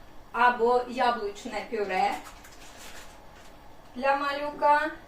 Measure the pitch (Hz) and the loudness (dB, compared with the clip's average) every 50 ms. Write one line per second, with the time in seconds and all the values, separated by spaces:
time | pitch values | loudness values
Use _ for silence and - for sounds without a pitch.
0 | - - - - - - - 233 247 247 - 220 226 240 247 247 247 254 226 - | -20 -18 -18 -20 -18 -8 0 4 4 4 4 4 4 4 4 2 2 0 -2 2
1 | - 180 - 214 208 202 202 - - 233 220 208 - - 240 214 202 190 185 190 | 2 2 2 0 -4 -8 -8 -8 -10 -8 -8 -8 -6 -6 -4 -4 -2 0 0 2
2 | 208 202 - - - - - - - - - - - - - - - - - - | 2 2 0 -4 -8 -14 -18 -18 -20 -20 -20 -18 -18 -18 -18 -16 -16 -14 -14 -14
3 | - - - - - - - - - - - - - - - - - - - 247 | -16 -16 -18 -18 -20 -20 -20 -20 -20 -20 -20 -18 -20 -20 -20 -18 -20 -16 -8 0
4 | 269 269 277 277 285 285 285 294 294 294 294 - 302 285 294 294 302 320 320 - | 2 2 2 4 2 -2 -2 -2 -4 -6 -2 2 4 6 6 6 4 0 -4 -10
5 | - | -16